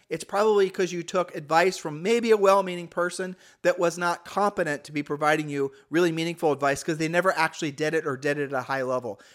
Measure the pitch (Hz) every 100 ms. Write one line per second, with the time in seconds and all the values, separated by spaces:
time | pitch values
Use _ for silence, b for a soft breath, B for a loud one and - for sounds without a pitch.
0 | - 165 - 202 220 202 190 190 180 175
1 | 165 185 175 185 147 160 185 185 165 151
2 | 185 233 226 220 190 196 185 175 170 -
3 | 175 - 185 185 b b 175 175 170 165
4 | 175 175 - - 208 202 156 143 - 151
5 | 143 147 151 156 151 143 139 B - 156
6 | 175 160 165 170 160 135 139 139 - 156
7 | 160 170 185 156 160 - 156 139 151 160
8 | 151 131 143 147 139 135 123 135 127 127
9 | 120 98 b